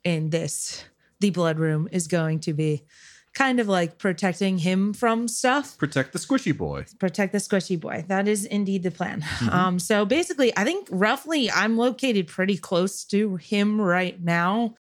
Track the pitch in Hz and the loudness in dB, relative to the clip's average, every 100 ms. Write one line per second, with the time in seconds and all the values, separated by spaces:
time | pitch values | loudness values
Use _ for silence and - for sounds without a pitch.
0 | 180 160 156 160 151 - - - - _ | -2 -2 0 -2 -2 -6 -8 -10 -16 _
1 | _ _ 202 175 165 156 160 156 160 185 | _ _ 0 2 0 2 0 0 0 -2
2 | 160 175 160 156 165 151 156 147 - - | 0 0 0 -2 -2 -2 0 -2 -6 -20
3 | - - _ - 269 247 208 185 165 - | -20 -20 _ -2 2 2 2 2 0 -2
4 | 202 160 190 - 196 185 170 190 202 196 | -4 0 -2 0 0 2 2 2 2 0
5 | 233 226 240 - 254 277 - - 156 139 | 0 0 -2 0 2 2 -2 -4 -2 0
6 | 131 - - 269 - 127 80 71 - - | -2 -6 -2 0 0 -2 -4 -6 -10 -4
7 | 185 190 196 202 - 196 - 175 - - | -4 -2 -2 -2 0 -2 0 -4 -4 -8
8 | 165 190 202 208 202 208 196 196 175 180 | -2 0 0 0 -2 -2 0 -2 -2 -4
9 | 175 - 151 - 233 180 185 180 - 208 | -6 -4 -6 -2 2 2 2 0 0 0
10 | 202 294 349 285 247 190 220 381 381 185 | 2 2 0 2 2 2 0 -2 -4 0
11 | 214 - 302 320 214 175 214 226 247 - | 2 0 -2 0 2 2 2 2 2 2
12 | 269 202 165 - 185 196 - 175 190 - | 0 0 0 -2 0 0 0 0 0 -2
13 | - 202 214 180 - 208 208 214 196 180 | -2 0 0 -2 -2 0 2 2 2 2
14 | 180 180 170 170 175 220 226 - _ _ | 0 -2 0 2 2 2 -2 -6 _ _